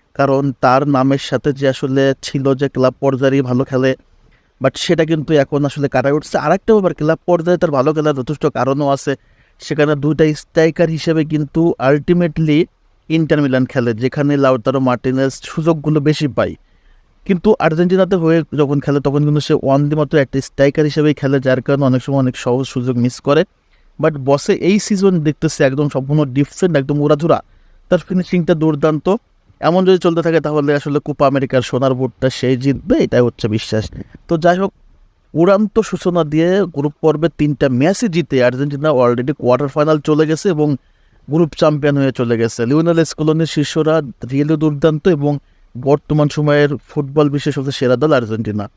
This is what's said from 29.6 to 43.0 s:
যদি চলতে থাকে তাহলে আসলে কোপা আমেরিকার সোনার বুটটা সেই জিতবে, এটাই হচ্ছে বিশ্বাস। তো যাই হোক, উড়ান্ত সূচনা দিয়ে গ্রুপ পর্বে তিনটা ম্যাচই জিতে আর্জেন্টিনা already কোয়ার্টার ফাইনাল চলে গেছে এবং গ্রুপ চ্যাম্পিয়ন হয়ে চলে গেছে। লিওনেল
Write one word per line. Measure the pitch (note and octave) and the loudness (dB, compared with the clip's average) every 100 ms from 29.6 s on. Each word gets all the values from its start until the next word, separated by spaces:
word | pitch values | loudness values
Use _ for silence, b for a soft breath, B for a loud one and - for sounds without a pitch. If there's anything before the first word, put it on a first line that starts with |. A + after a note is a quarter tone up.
| D3+ F3+ F#3 | 0 2 4
যদি | F#3 | 4
চলতে | F3 E3+ | 2 0
থাকে | E3 D#3+ | 0 0
তাহলে | D3+ D3+ C#3+ | 0 -2 0
আসলে | C#3+ D3 C#3+ | 0 0 -4
কোপা | - C#3+ C#3 | -4 0 0
আমেরিকার | C#3 C3 C3 | 0 0 -2
সোনার | A#2 B2+ C3+ | -2 -2 0
বুটটা | B2+ B2+ - C3 | -2 -4 -2 -4
সেই | - B2 C3 | -2 -2 0
জিতবে, | C3+ C3 F3 D#4+ | 0 -2 0 0
এটাই | - A#2+ | 2 2
হচ্ছে | A#2+ - A2 | 0 0 -4
বিশ্বাস। | G#2+ - F#2+ E2+ - B B - | -4 -4 -6 -6 -12 B B -6
তো | E3+ | 0
যাই | E3+ F3+ | 0 0
হোক, | G3 _ _ _ _ _ _ | -2 _ _ _ _ _ _
উড়ান্ত | D3 F3 G3+ G#3+ A3 | 0 2 4 2 0
সূচনা | G#3+ F3+ F3+ F3 | -2 -2 -2 0
দিয়ে | D3+ D#3 E3+ F#3+ F3+ | 0 0 2 0 -2
গ্রুপ | C#3+ D3 - | -4 -6 -2
পর্বে | D#3+ D3+ D#3+ - | 0 0 -2 0
তিনটা | D3 C#3+ C#3+ | -2 0 0
ম্যাচই | B2 D3+ G3+ A#3 | 2 0 0 -2
জিতে | E3 D#3+ C3+ | -2 -2 2
আর্জেন্টিনা | B2 B2+ C#3+ C#3+ D#3 | 2 0 -6 -2 0
already | C3 B2 A#2+ B2+ | 2 2 0 -2
কোয়ার্টার | C#3+ A#2+ B2+ C#3+ | -2 0 0 0
ফাইনাল | D3+ D3+ D#3 | -2 0 0
চলে | D3 D3+ D#3 | 0 2 2
গেছে | D#3 G3+ | 0 -2
এবং | D#3 D3+ C#3 _ _ _ _ - | 0 0 -2 _ _ _ _ -4
গ্রুপ | D#3 E3 | 0 0
চ্যাম্পিয়ন | - D#3+ D3+ C#3+ C#3 | 2 0 2 0 2
হয়ে | C3+ | 0
চলে | B2 A#2+ A2+ | 0 -2 0
গেছে। | A2+ - A#2 | -2 -2 0
লিওনেল | D3+ E3 E3 | 2 2 2